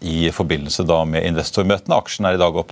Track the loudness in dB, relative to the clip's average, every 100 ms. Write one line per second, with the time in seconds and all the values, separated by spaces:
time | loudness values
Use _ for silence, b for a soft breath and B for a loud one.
0 | -4 0 0 0 -2 -2 -4 -4 2 2
1 | 2 0 0 -2 -2 -2 2 0 2 0
2 | 0 -2 0 2 2 0 -4